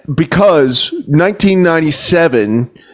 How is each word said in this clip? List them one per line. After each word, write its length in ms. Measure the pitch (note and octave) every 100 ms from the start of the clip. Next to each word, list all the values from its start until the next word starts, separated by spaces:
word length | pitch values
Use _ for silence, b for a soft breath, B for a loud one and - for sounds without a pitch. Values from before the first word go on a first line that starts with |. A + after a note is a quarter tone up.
| -
because 800 | C3+ D#3+ F3 G3+ D#3+ C3 B2 - E4 F#3+
nineteen 560 | D3 F#3 - G3 F#3+
ninety-seven. 1040 | F3+ E3 D#3 C#3+ - F3 E3 B2 G#2 A#2 B2 - B